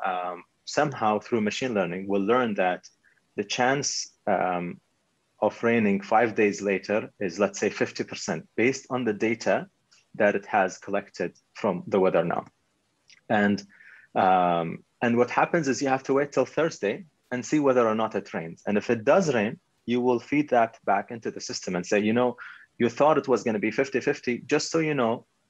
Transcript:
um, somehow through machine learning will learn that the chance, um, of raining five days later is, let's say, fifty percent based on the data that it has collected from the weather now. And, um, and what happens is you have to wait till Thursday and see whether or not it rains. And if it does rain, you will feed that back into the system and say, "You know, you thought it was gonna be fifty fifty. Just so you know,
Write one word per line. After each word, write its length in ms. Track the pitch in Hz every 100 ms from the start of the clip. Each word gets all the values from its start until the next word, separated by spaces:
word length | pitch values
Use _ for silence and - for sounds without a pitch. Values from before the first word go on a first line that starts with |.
| 98
um, 380 | 90 90 87 - _ -
somehow 520 | - 151 127 110 107
through 240 | - 120
machine 320 | 104 - 131
learning 340 | 107 87 90 98
will 140 | 98
learn 320 | 98 123 120
that 340 | 101 92 90 - _ _ _ _ -
the 80 |
chance, 720 | 101 - 127 143 131 - - _ -
um, 520 | 92 92 90 87 - _ _ _ _ _ _
of 220 | 107 -
raining 380 | 117 117 107 98
five 340 | - 113 117 104
days 260 | 107 98
later 480 | 98 95 - 104 127 -
is, 180 | 101 82
let's 180 | 101 98
say, 120 | 104
fifty 340 | - 117 -
percent 420 | - 110 - 82 - -
based 280 | 117 131 -
on 160 | 127 120
the 80 |
data 520 | 101 110 113 - 104 196 _ _ _ _ -
that 200 | 104 101
it 100 | -
has 320 | 107 95 -
collected 560 | - 101 - - 87 - _
from 280 | - 110 87 98
the 100 | 104
weather 280 | 92 87 85
now. 180 | - - _ _ _ _ _ _ - -
And, 340 | 113 101 98 - - - - _ -
um, 680 | 95 92 90 85 82 90 - _
and 140 | 120 117
what 140 | 120
happens 400 | - 156 175 139
is 120 | 120
you 60 | 139
have 160 | 131
to 100 | -
wait 200 | 135 143
till 100 | 143
Thursday 640 | 131 - 160 - 101 131 185 _ _
and 140 | 123 117
see 160 | 156
whether 260 | 139 127 113
or 80 | 110
not 200 | 110 110
it 180 | -
rains. 300 | 98 82 85 -
And 100 | 104
if 120 | -
it 160 | 117 110
does 280 | 165 170
rain, 280 | 123 104 165 _ _ -
you 160 | 123
will 180 | 123 123
feed 300 | - 143 147
that 280 | 120 113 -
back 260 | - 98 104
into 220 | 117 113
the 80 | -
system 380 | - - - 90
and 80 | 87
say, 140 | 107
"You 120 | 107
know, 240 | 117 123 120 - - - -
you 120 | 117
thought 280 | - 143 151
it 120 | -
was 120 | 120
gonna 180 | 117 110
be 120 | 110
fifty 300 | 110 135 123
fifty. 380 | 143 135 - 120
Just 300 | - 147 -
so 100 | 165
you 140 | 156
know, 320 | 143 117 117 - _ _